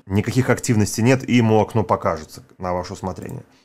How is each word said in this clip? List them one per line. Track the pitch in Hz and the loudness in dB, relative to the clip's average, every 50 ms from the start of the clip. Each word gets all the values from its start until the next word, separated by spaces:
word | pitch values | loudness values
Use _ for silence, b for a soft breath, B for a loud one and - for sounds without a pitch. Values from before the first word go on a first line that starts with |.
| - | -8
никаких | 98 95 104 104 127 - 131 123 - | -2 0 0 0 0 0 0 2 2
активностей | 120 - - - 120 107 104 - - - 107 | 0 -2 0 0 2 2 2 0 0 0 2
нет, | 123 135 131 131 | 4 2 2 2
и | - 120 | 2 2
ему | 123 113 110 110 107 | 4 4 4 4 4
окно | 101 - - 113 101 | 2 2 0 -2 0
покажется | - 107 95 - 98 85 78 78 - - - - _ _ - | 0 0 0 0 -2 -4 -4 -8 -16 -20 -20 -20 _ _ -10
на | 90 90 90 | -6 -4 -4
ваше | 90 90 - 98 | -4 -6 -8 -10
усмотрение. | - - 92 87 - - - 87 82 - _ b b | -10 -8 -10 -8 -10 -12 -12 -12 -14 -16 _ b b